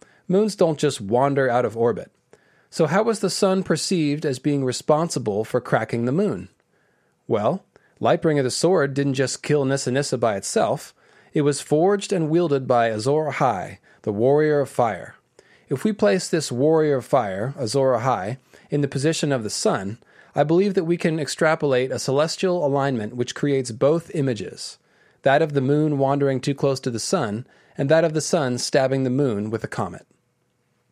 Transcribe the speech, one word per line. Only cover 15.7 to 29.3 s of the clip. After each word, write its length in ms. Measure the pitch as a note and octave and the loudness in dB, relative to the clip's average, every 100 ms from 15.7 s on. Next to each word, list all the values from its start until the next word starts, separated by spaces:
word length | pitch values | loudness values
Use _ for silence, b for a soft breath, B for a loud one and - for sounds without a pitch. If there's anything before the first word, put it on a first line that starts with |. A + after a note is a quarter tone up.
| C#3 G#3+ | -4 -2
we 80 | |
place 340 | G3+ G#3 F#3 - | 2 2 2 0
this 240 | E3+ - | -2 -2
warrior 460 | B2 D3 D#3+ D3+ C3+ | 0 2 4 4 0
of 80 | - | 2
fire, 480 | C#3 G#2+ F#2+ A#2+ C#3+ | 0 0 -2 -4 -4
Azor 360 | A#2 C3+ C3+ | -2 2 2
Ahai, 440 | A#2+ B2+ G#2+ F#2+ C3 b b b | 2 2 0 -2 -8 b b b
in 120 | D3 | -2
the 60 | C#3 | -2
position 440 | C#3 D3 D#3 D3+ | 0 -2 0 0
of 120 | C3 | -2
the 60 | G#2+ | -4
sun, 480 | - A3 C#3 F#2+ A2+ b b b C3+ | -2 -2 -2 -4 -10 b b b -2
I 80 | |
believe 300 | D3 E3+ G#3 | 2 2 2
that 120 | F#3+ E3 | 0 -2
we 120 | F3 | 0
can 220 | F3 D#3+ | 0 -2
extrapolate 720 | C#3+ - D#3+ D#3+ D3 B2+ C3 | -4 0 0 2 0 0 0
a 80 | A#2+ | -4
celestial 680 | - C3+ D#3 - F#3 F3+ D3 | -2 0 0 0 -2 0 0
alignment 500 | C#3 C#3 B2 G#2+ A#2+ | 0 0 -2 -4 -6
which 200 | A#2+ - | -6 -2
creates 360 | D3 C3+ A#2+ | 0 0 -2
both 420 | A2 C3+ E3 - | 0 2 2 -2
images, 640 | E3+ C3+ A2 F#2 - - - b b b b | -2 -2 -2 -6 -12 -16 -18 b b b b
that 200 | C#3 C#3+ | 2 2
of 120 | D#3+ | 2
the 80 | C#3+ | 0
moon 360 | C3 D3 D#3 C#3+ | 2 2 2 2
wandering 440 | C3+ C#3 C#3 C3 | 0 2 0 0
too 120 | D3 | -2
close 280 | C#3 C#3 C3+ | -2 0 -2
to 100 | C3 | -4
the 80 | A2+ | -6
sun, 480 | - F#3+ A2+ G#2 - b b b | -2 -2 -2 -4 -10 b b b
and 120 | C#3 | 2
that 140 | D#3+ | 4
of 100 | E3 | 2
the 80 | D#3 | 0
sun 360 | - F3+ C3 B2 | 0 0 0 -2
stabbing 460 | - C#3+ C3 C3+ | 0 2 2 0
the 60 | C3 | 0
moon 400 | B2+ C#3 | 0 0